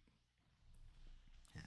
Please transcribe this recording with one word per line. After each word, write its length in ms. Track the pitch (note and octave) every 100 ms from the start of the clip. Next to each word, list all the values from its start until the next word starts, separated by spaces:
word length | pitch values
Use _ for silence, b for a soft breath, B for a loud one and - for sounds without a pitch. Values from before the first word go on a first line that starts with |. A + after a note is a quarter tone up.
| - - - - - - - - - - - - - - -
예. 60 | -